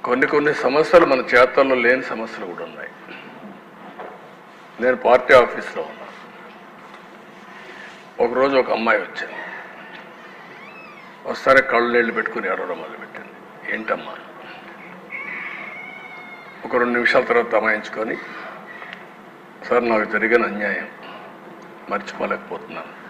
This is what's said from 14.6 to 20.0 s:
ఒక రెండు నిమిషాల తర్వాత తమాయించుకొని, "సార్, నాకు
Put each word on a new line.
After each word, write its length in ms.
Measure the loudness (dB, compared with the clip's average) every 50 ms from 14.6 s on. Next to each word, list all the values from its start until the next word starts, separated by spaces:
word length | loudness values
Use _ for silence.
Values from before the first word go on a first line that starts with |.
| -18 -18 -18 -18 -18 -18 -18 -18 -16 -14 -12 -12 -10 -10 -10 -10 -10 -12 -12 -12 -14 -14 -14 -16 -16 -16 -16 -16 -18 -16 -18 -18 -18 -18 -18 -18 -18 -20 -18 -14 -8
ఒక 120 | 0 2
రెండు 160 | 2 4 4
నిమిషాల 300 | 2 2 2 6 4 4
తర్వాత 300 | 4 6 4 4 4 4
తమాయించుకొని, 640 | 2 2 4 2 0 0 -2 -8 -6 -6 -4 -4 -4 -8 -8 -14 -14 -14 -14 -14 -14 -16 -16 -18 -16 -16 -14 -16 -16 -16 -18 -20 -20 -20 -20 -20 -20 -20 -20 -20 -20 -16 -4 2
"సార్, 200 | 2 2 4 4
నాకు 160 | 2 2